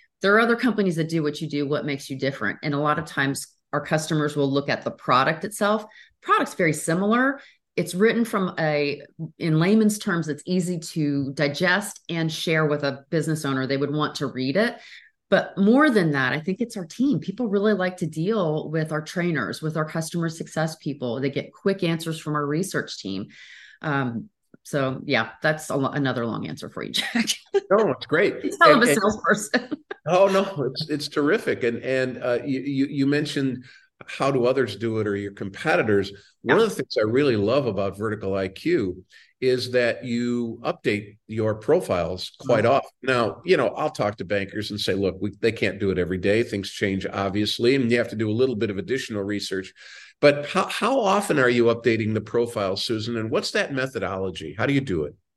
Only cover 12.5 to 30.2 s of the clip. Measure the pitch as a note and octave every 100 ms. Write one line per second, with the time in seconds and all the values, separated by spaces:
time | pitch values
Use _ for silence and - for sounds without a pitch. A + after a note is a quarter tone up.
12.5 | D#3+ D3+ D3 C#3 C3 - E3 D#3 D#3 C#3
13.5 | C3 C3 C3+ C#3+ D3+ C#3+ - C#3 B2 C3
14.5 | D#3+ A#3+ A#3+ - - _ _ - F#3 -
15.5 | F3 G3+ C4 D4+ A3 E3 C#3+ B2+ C#3+ D#3+
16.5 | F#3+ A#3 G#3 E3 - C#4 E3+ - F#3+ A#3
17.5 | G3+ G#3+ G3 F#3 F#3 D#3+ D#3 F3+ A3 D#3+
18.5 | D3+ - D#3+ D#3+ D#3 D#3 E3+ F3 D3 F#2
19.5 | - D#3 D#3+ D#3 E3 D#3+ E3+ E3 D#3+ D#3+
20.5 | D#3+ D#3+ - D3 C3+ B2+ A#2 C#3 C#3 -
21.5 | - G3 G3 E3+ E3 E3 D#3 D3+ D3 C#3+
22.5 | D3+ - C#3+ - - F#2+ F#2+ G#2+ - -
23.5 | - - - D#3+ C#3 B2 A#2 G#2+ _ _
24.5 | - - D3 C3 C3 - A#2+ - - D#3
25.5 | D#3 - D3 C3 D3 C3+ B2 A#2 G#2+ D#2
26.5 | - - - A1+ - - A#3 G#3+ - -
27.5 | G4 - G3+ G3+ B2+ - D#3 G#3 - F#4+
28.5 | - E4 C#4+ B3 A#3 G#3 G#3 - G#3 -
29.5 | B3 - - - - D3+ F3